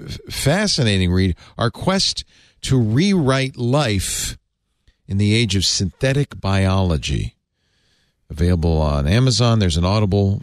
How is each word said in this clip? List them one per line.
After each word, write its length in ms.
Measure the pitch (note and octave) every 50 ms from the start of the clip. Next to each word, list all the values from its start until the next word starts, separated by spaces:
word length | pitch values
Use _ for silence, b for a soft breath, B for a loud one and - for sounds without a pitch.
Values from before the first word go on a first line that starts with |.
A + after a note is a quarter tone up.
| - - - - - -
fascinating 840 | - - - C3+ E3 G3+ G#3+ F#3+ - - B2 G#2+ G2+ F#2 F#2 F2
read. 240 | F2+ F#2 F#2+ F#2 E2 B B B B
Our 140 | B A2+ A#2
quest 540 | - - - F#3+ F#3+ G3 - - - - - b b b b b b b
to 180 | b - C3+ B2+
rewrite 760 | A2+ G#2+ A2 C#3 F#3+ G#3 F#3+ F3+ C#3 B2+ C3 C3+ C3 C3 -
life 800 | - A#2+ A#2+ C3 D3+ C#3+ A2 G#2 F#2 - - - - - - - - _ _ _ _ _ _ _ _ _ _ _ _ _
in 120 | - G2 G2
the 160 | G#2 G2+ A2
age 200 | A#2 A#2+ G2+ G2
of 100 | F#2+ F2+
synthetic 760 | - - - G2 E2+ - - C3 C3 C3+ D3 C#3 - - F#2
biology. 960 | - G2 G2 F#2+ F#2+ F#2+ F#2+ G2 F#2 F2+ D#2+ C#2 - D2+ C2+ G#1 G#1 A1+ - _ _ _ _ _ _ _ _ _ _ _ _ _ _ _ _ _ _ -
Available 520 | C#2+ D2+ F2 F2 F2+ D#2+ E2 E2 D#2+ D#2
on 280 | D2+ D2 C#2+ C#2+ C#2+ D2+
Amazon. 500 | G2 B2 C3 C3 A2+ - B2 A#2 A2+ A2
There's 180 | G2 F2 D2
an 80 | E2+ F2
Audible 540 | F#2 G#2 A2 G#2+ F#2 F#2+ G2+ G2 G2 G2+ -